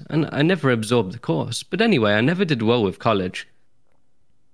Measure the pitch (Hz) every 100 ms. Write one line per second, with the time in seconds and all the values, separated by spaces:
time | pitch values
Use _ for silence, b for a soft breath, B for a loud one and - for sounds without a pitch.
0 | - 151 151 - 156 185 139 117 107 120
1 | 95 113 - 160 110 - - 185 226 160
2 | 107 104 127 180 190 127 110 120 98 90
3 | 117 104 90 - - - - - - -
4 | - - - - -